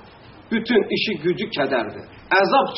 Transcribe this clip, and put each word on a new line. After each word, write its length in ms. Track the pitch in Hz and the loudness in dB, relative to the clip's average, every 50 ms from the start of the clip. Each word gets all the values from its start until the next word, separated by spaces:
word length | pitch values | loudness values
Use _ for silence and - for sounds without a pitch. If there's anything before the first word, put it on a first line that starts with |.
| - - - - - - - - - - | -20 -20 -20 -20 -20 -20 -20 -20 -10 -4
bütün 320 | 220 220 - - 247 202 190 - - | -4 -4 -2 2 2 2 2 2 -2
işi 160 | 156 - 220 202 156 147 | -2 -2 -4 -4 -2 -2
gücü 220 | 175 175 - 202 - - | -2 -2 -2 -4 -8 -4
kədərdir. 500 | 143 139 123 135 123 107 104 - - - - - - - - 175 190 | -4 -2 0 0 -2 -2 -4 -8 -14 -16 -18 -20 -20 -4 2 2 4
Əzab 320 | 196 185 - 135 131 - - | 4 4 4 2 2 2 2